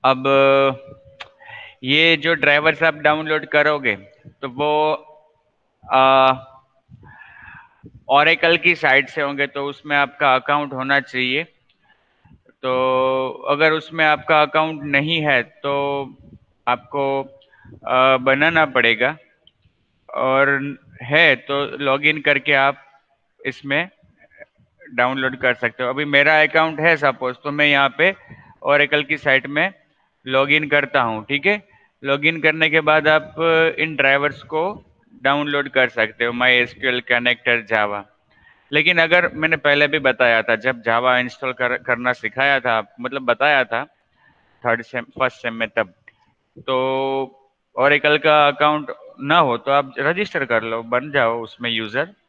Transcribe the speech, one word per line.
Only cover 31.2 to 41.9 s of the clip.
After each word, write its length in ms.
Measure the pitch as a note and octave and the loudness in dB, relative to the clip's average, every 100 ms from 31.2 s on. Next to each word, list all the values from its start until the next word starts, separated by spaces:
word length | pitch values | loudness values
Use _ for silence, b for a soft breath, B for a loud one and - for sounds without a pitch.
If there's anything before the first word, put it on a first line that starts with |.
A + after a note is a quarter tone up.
| G#2 | -6
ठीक 200 | C#3+ F#3 | -4 -2
है। 180 | G#3 _ b b _ | -4 _ b b _
Login 380 | C#3 C#3+ D3+ E3 | -4 0 0 2
करने 280 | D#3 D#3 D#3+ | 0 0 0
के 120 | D#3 | 2
बाद 260 | D3+ D#3 D3+ | 2 2 4
आप 280 | D#3 - - E3 D#3+ E3 - | 2 0 -4 0 2 2 0
इन 160 | D#3+ C#3+ | -4 0
drivers 480 | C3+ C#3 C#3+ C#3+ | 2 2 0 -6
को 480 | - D#3 F3+ G#3 _ _ _ - | -8 -6 -6 -8 _ _ _ -4
download 460 | C3 C#3+ D3 C#3+ C#3 | -2 -2 -2 -4 -2
कर 200 | C3+ B2+ | 0 0
सकते 360 | A#2+ A2 - A#2+ | 0 -4 -2 -4
हो, 80 | |
माई 220 | A#2+ B2+ B2 | 0 2 2
एस 180 | A#2+ | 0
क्यू 160 | - C3 | -4 -4
एल 120 | B2 | -4
Connector 640 | - A#2+ A#2+ A#2+ - A#2 G#2 | -2 0 0 -2 -2 -2 0
Java। 360 | A2 G#2 G2+ G2 _ _ b b b _ | -2 -2 -6 -12 _ _ b b b _
लेकिन 260 | D3 D#3 E3+ | -2 0 0
अगर 340 | E3 F3 F3 | 2 2 0
मैंने 240 | D#3 D#3+ D#3 | -4 -2 0
पहले 300 | D3 C#3+ D3 | 0 2 2
भी 120 | D3+ | 0
बताया 420 | C3+ A#2+ B2 A2+ | -2 2 2 2
था, 140 | A2 A2+ | 0 -2
जब 280 | B2 B2 | -2 -4
Java 340 | A2+ A#2 B2+ B2 | -2 0 2 0
install 340 | B2 - C3 | -2 -6 -8
कर, 240 | B2+ B2 A#2+ | -4 -4 -4
करना 360 | - | -4